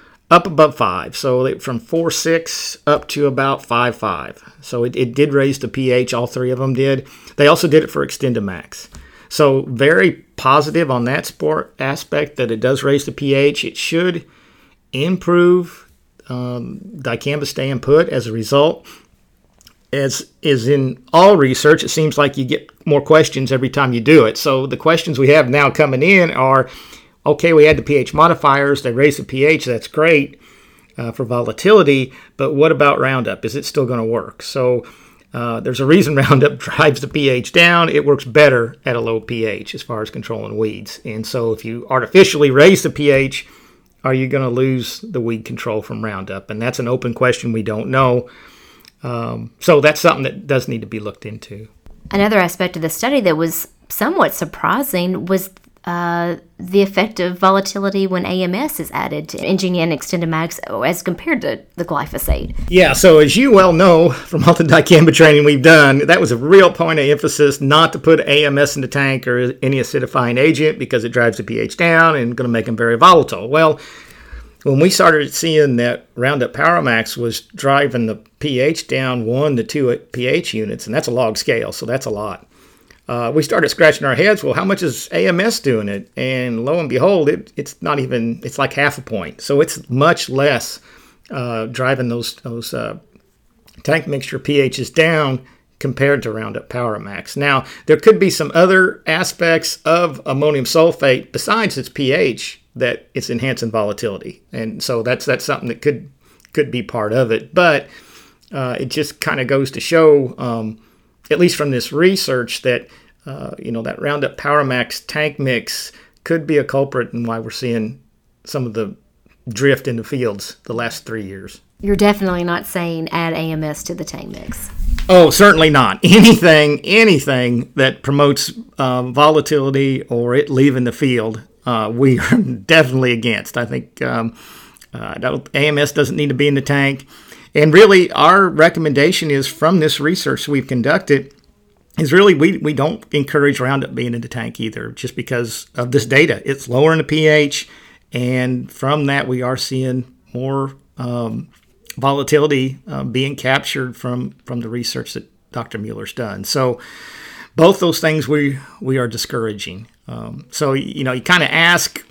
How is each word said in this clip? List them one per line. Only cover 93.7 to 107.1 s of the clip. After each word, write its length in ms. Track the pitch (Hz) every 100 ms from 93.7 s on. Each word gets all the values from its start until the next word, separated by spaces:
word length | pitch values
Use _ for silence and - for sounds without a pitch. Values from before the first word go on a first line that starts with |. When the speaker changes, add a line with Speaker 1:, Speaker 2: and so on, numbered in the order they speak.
| _
Speaker 1:
tank 240 | - 160 147
mixture 320 | 143 - 139
P 280 | - 147 135
Hs 220 | 131 123
down 560 | - 160 160 143 131 - _ _ _
compared 460 | 143 117 139 143
to 80 | 113
Roundup 360 | 110 107 107 -
Power 280 | 123 120 107
Max. 400 | 101 95 - -
Now, 280 | 143 135 - - -
there 120 | 151
could 200 | - 202
be 140 | 190
some 200 | - 147 160
other 480 | 180 190 185 - -
aspects 720 | 160 185 - 170 165 165 - -
of 340 | 165 175 135 -
ammonium 400 | 135 151 147 127
sulfate 640 | 165 165 160 139 127 -
besides 460 | - - 214 214 -
its 120 | 120
P 220 | - 135
H 480 | 147 165 107 - - _ 120
that 320 | 123 - -
it's 160 | - -
enhancing 400 | 120 135 120 117
volatility. 720 | 110 104 101 113 98 - - _
And 300 | - 110 -
so 220 | - 120
that's, 220 | 113 127 -
that's 200 | 127 -
something 240 | 139 123
that 140 | 117
could, 280 | 151 127 - _ _ _ _
could 180 | - 135
be 100 | 123
part 320 | 110 120 107